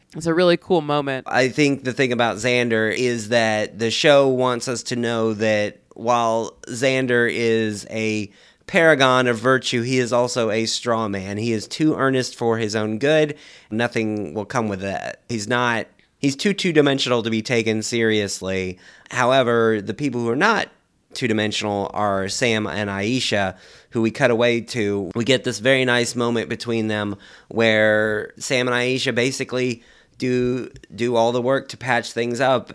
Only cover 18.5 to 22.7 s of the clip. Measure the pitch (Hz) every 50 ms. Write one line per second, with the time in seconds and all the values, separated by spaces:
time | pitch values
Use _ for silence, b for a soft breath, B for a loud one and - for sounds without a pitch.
18.5 | 95 95 92 92 90 B B B B B B B - 123 127 120 131 135 127 117
19.5 | 120 117 113 113 110 107 98 101 107 - 147 143 120 123 120 117 117 135 175 214
20.5 | 226 202 - - - _ _ _ _ _ _ _ - - 131 117 110 107 107 107
21.5 | 104 - 113 107 101 101 98 - - - 104 104 98 98 95 98 98 - - 120
22.5 | 113 110 107 104